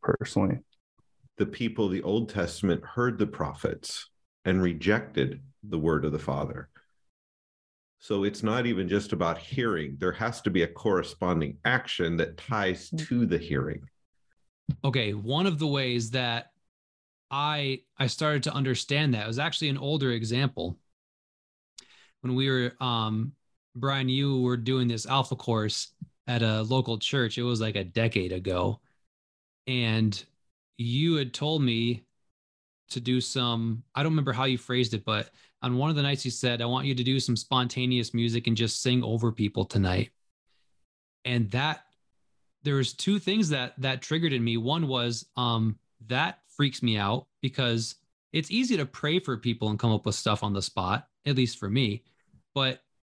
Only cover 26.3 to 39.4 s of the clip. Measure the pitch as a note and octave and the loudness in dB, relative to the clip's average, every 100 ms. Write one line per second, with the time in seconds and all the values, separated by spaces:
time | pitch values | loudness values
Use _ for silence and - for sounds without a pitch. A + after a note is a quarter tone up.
26.3 | A#2+ A2+ A2 A2 C3 A#2+ A2 - C#3 A#2 | 2 2 2 2 2 2 -2 0 0 0
27.3 | B2 A#2+ A#2 A2 G2+ F2+ A2+ A2+ G#2 F2+ | 0 -2 0 0 -2 -2 0 2 2 0
28.3 | F2+ F#2 F2+ F#2+ G#2+ _ _ _ _ _ | -2 -2 0 0 -2 _ _ _ _ _
29.3 | _ _ _ - B2+ A2+ A2 A2 G2+ - | _ _ _ -4 0 2 4 2 0 -10
30.3 | _ _ _ _ - A#2 B2+ E3 D#3+ B2+ | _ _ _ _ -6 -2 2 2 2 0
31.3 | - D3 D#3+ C3 A2+ A#2 A#2 _ _ _ | -4 -2 2 2 2 2 0 _ _ _
32.3 | _ _ _ _ _ - B2 A#2+ B2+ - | _ _ _ _ _ -10 -6 0 0 0
33.3 | C3+ A#2+ A#2 A2+ A2+ - - D3+ D#3+ C3+ | -2 0 0 -2 -4 -6 -2 0 2 0
34.3 | A2+ C3+ B2 - B2+ A#2 A2 A2+ G#2+ - | 0 0 0 0 0 0 -2 -2 -2 -2
35.3 | _ - - B2+ B2 D3+ D3 C#3+ C#3 B2+ | _ -20 -6 -2 0 2 2 0 0 -2
36.3 | - B2+ A#2+ A#2+ B2+ C#3 B2+ B2+ C3 B2+ | -2 0 0 0 0 0 0 0 0 0
37.3 | A2+ - C3 A#2+ - B2+ B2 A2+ A#2 A#2 | -2 2 2 2 0 0 0 0 0 0
38.3 | A#2 A#2 A2+ A2+ - B2+ B2 A2+ A2+ A#2 | 0 0 2 0 0 2 2 2 0 0
39.3 | A2 | 0